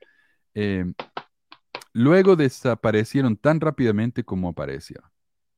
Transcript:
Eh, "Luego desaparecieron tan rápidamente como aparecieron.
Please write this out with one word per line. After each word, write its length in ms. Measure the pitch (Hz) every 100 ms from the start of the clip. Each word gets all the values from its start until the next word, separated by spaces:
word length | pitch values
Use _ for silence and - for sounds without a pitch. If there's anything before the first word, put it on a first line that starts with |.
| _ _ _ _ _ 107
Eh, 300 | 104 95 90 - - - - _ _ - _ - -
"Luego 420 | 113 131 180 190 180
desaparecieron 1000 | 139 - 131 113 113 107 110 139 131 107
tan 220 | 143 156
rápidamente 600 | 156 147 120 104 117 120
como 260 | - 95 87
aparecieron. 580 | 80 69 67 - - _ _ _ _ _